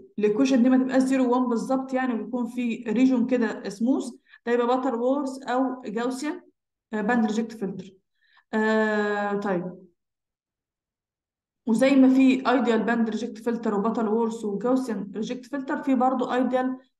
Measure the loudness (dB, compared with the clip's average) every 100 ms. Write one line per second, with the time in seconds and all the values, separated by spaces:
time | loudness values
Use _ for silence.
0 | -14 -2 2 4 4 4 6 4 4 2
1 | 2 2 2 2 2 -2 0 -2 -2 -2
2 | -2 -4 -4 -6 -6 -4 -4 -4 -2 2
3 | 4 4 2 2 0 -4 -10 -2 0 0
4 | -2 -10 _ -12 -2 0 2 0 0 -2
5 | 0 0 -2 -8 -4 -2 -2 -4 -8 -6
6 | -4 -4 -6 -8 -12 _ _ _ _ -4
7 | 0 2 2 0 -4 -6 -8 -8 -14 -20
8 | _ _ _ _ _ -2 0 2 2 0
9 | -2 -2 -2 -2 -2 -2 -4 -12 -20 _
10 | _ _ _ _ _ _ _ _ _ _
11 | _ _ _ _ _ _ -2 2 4 6
12 | 6 6 6 4 2 2 2 0 0 0
13 | 0 -2 -6 -8 -6 -4 -2 -2 -2 -2
14 | 0 0 0 -4 -6 -4 0 0 -2 -6
15 | -8 -8 -8 -8 -10 -10 -6 -4 0 2
16 | 2 0 -2 -2 0 0 -2 -6 -12